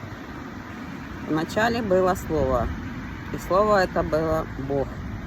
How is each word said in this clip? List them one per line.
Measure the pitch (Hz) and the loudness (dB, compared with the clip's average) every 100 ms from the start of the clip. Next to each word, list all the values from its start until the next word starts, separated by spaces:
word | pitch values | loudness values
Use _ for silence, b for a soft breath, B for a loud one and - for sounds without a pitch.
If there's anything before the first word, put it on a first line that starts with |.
| - - - - - - - - - - - - - | -12 -12 -12 -12 -12 -12 -12 -12 -12 -10 -10 -8 -2
Вначале | 156 165 208 226 233 | -2 0 2 2 2
было | 220 185 185 185 - | 4 4 4 2 0
Слово, | 156 131 127 117 - - - - - - | 2 4 2 2 -2 -6 -8 -8 -10 -8
и | 151 - | -6 2
Слово | 180 214 208 180 | 4 6 6 4
это | 175 | 2
было | 165 151 160 160 - - 135 | 2 2 2 0 -2 -4 -2
Бог. | 139 131 - - - | 0 -2 -4 -6 -8